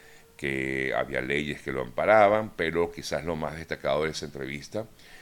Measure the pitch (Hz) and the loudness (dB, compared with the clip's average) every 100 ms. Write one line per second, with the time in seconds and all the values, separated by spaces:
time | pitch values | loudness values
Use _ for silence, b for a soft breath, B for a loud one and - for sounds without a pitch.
0 | B B B - 69 67 65 65 65 58 | B B B -6 -4 -2 -2 -2 0 0
1 | 65 65 65 71 76 69 - 65 64 62 | 0 -2 0 0 -2 -6 -4 -4 -4 0
2 | 82 110 101 107 110 - 82 80 85 - | 6 8 8 6 0 -2 0 2 0 -2
3 | - 73 78 80 78 78 80 78 71 69 | -6 -4 -2 -4 -4 -6 -8 -4 0 2
4 | 78 78 78 69 67 71 69 104 110 B | 0 -2 -8 -8 -8 -8 -8 -8 -8 B
5 | B B | B B